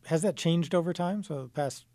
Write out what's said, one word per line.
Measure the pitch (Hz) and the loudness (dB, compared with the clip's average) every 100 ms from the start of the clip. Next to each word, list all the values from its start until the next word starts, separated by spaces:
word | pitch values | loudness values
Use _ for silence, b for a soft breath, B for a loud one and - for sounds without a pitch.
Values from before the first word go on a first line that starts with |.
| - | -2
has | 160 | 2
that | 196 151 | 2 2
changed | 170 170 160 180 | 2 2 2 2
over | 170 | 0
time? | 170 175 208 | -2 -2 -2
So | 190 147 | -4 -8
the | 127 | -6
past | - 139 - - | -2 -2 -4 -14